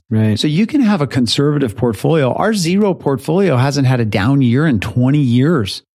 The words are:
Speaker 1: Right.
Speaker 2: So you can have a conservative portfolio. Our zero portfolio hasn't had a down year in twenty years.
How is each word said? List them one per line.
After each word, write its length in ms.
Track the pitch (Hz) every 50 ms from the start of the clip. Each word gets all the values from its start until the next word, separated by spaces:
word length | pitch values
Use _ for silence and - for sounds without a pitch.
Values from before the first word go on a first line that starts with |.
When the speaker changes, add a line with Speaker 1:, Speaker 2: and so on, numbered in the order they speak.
| - -
Speaker 1:
Right. 300 | 110 110 110 107 104 -
Speaker 2:
So 80 | -
you 180 | 151 151 180 226
can 120 | 214 - 285
have 200 | 247 208 208 160
a 60 | 143
conservative 680 | 117 - 131 120 104 - 143 143 151 147 143 139 104 -
portfolio. 560 | - 123 120 113 - - 143 165 160 135 120
Our 220 | - - - 214 226
zero 400 | 202 160 165 185 202 214 196 175
portfolio 640 | - - 147 135 123 - 156 160 196 202 175 131
hasn't 300 | 120 131 143 139 143 131
had 120 | 127 131 120
a 60 | 117
down 360 | 104 107 104 92 131 139 139
year 240 | 131 117 117 139 160
in 120 | 165 120 -
twenty 400 | - - - 123 123 131 143 151
years. 640 | 143 120 117 127 135 160 180 127 98 - - - _ _ _